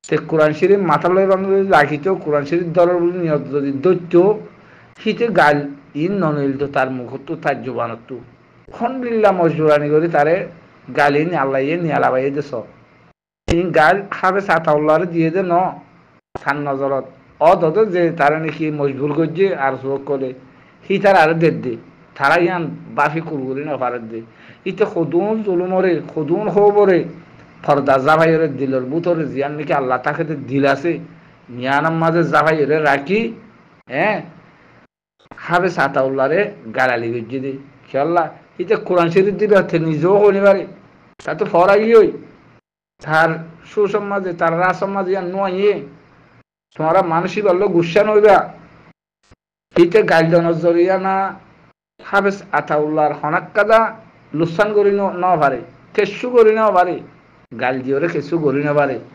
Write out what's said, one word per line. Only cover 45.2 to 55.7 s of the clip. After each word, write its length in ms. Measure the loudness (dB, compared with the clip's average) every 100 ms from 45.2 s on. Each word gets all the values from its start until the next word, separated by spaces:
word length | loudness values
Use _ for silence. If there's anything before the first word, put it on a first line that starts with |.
| -4
নয়। 560 | -6 -4 -2 -2 -2 -8 -20 _ _ _ _ _ _ _ -6
তোমরা 240 | 0 2
মানুষই 400 | 2 -2 -2 -2
বললো 260 | 0 2 2
গুসা 360 | 0 0 0
নইবা। 500 | 2 4 6 4 2 -12 -20 -20 _ _ _ _ _ _ _ _ _ 2
ইতে 260 | 4 4
গাইল 280 | 4 2 4
দনর 220 | 2 2
জরিয়া 440 | 0 2 2 2 2
না, 500 | 0 -2 -2 -6 -20 _ _ _ _ _ -2
হাবেস 380 | 0 0 -4 -4
আতাউল্লাহর 600 | -4 0 -2 0 0 0
হনাক্কাদা 840 | -2 -4 -4 -2 -2 4 4 2 -6 -20 _ _
লুসান 400 | -4 -4 0 0
করি 180 | 2 2
ন-, 220 | 0 -2
ন 240 | -2 0 2
পারে, 200 | 2 0 -10